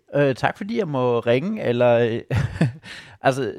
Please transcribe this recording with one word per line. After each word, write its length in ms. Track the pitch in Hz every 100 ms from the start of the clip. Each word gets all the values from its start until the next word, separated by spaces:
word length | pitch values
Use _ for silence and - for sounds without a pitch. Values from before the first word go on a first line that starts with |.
| -
Øh, 200 | 143 143
tak 220 | 127 143 -
fordi 220 | 202 233
jeg 100 | 180
må 320 | 139 123 120
ringe, 420 | 117 123 175 220
eller, 360 | 120 120 123 117
øh, 220 | 120 113 - - - - 147
<laughs> 500 | 131 - - - -
altså, 320 | 135 131 117